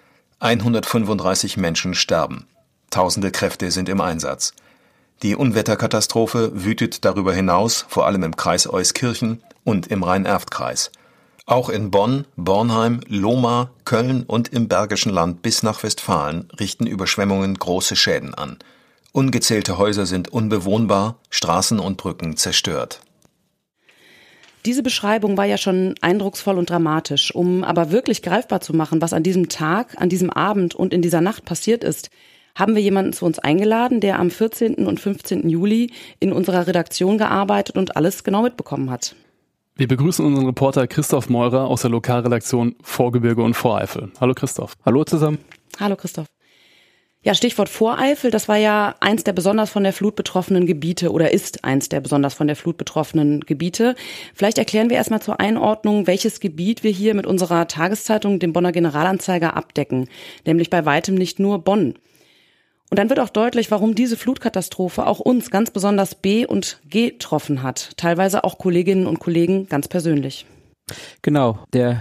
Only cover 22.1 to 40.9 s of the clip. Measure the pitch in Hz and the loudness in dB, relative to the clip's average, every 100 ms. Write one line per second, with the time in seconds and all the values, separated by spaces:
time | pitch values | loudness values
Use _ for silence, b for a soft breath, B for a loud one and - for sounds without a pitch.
22.1 | 90 82 78 92 - - 71 58 - _ | -6 -8 -4 0 0 -2 -4 -6 -10 _
23.1 | _ _ _ _ _ _ _ b b b | _ _ _ _ _ _ _ b b b
24.1 | b b b b b 220 254 247 - 202 | b b b b b -4 -2 -2 -2 0
25.1 | 220 202 196 202 202 196 185 185 - 170 | 0 2 2 0 0 0 2 0 0 0
26.1 | 202 196 - 202 185 175 175 160 156 - | 0 -2 -4 -2 0 0 0 2 0 -2
27.1 | 143 - - 180 180 - 165 160 214 254 | -2 -2 0 2 2 2 0 2 2 0
28.1 | 214 175 202 - 196 - 160 156 160 165 | -2 0 -2 0 -4 0 0 2 0 0
29.1 | 175 165 185 165 - 156 196 247 - 175 | 0 2 2 0 -2 0 0 -2 -2 0
30.1 | 180 180 - 185 202 170 - 190 175 170 | 2 0 0 0 2 0 0 0 2 2
31.1 | 165 180 220 - 165 - 233 - - - | 2 2 -2 -8 -4 0 0 0 -6 -10
32.1 | b b b b - 202 214 202 196 190 | b b b b -2 2 2 4 2 0
33.1 | - 175 160 - 170 214 226 247 240 196 | 0 -2 -2 0 2 2 2 2 2 2
34.1 | - 180 - 220 - 226 - 196 - 202 | 2 0 0 -2 0 -2 0 -2 -2 -4
35.1 | 202 - 185 165 165 202 226 240 B B | -6 -4 -2 0 2 2 2 0 B B
36.1 | B 190 180 185 180 175 175 165 - 185 | B 0 0 0 0 2 0 -2 0 2
37.1 | 214 214 196 196 202 196 196 190 147 170 | 2 2 0 2 0 0 -2 -2 2 0
38.1 | - - 202 240 - - 135 135 123 - | 0 -2 0 0 -2 -8 -4 -4 -6 -10
39.1 | - _ _ _ _ _ - 123 127 160 | -12 _ _ _ _ _ -2 2 4 2
40.1 | - 156 139 131 123 135 135 123 | 2 2 4 2 2 2 4 0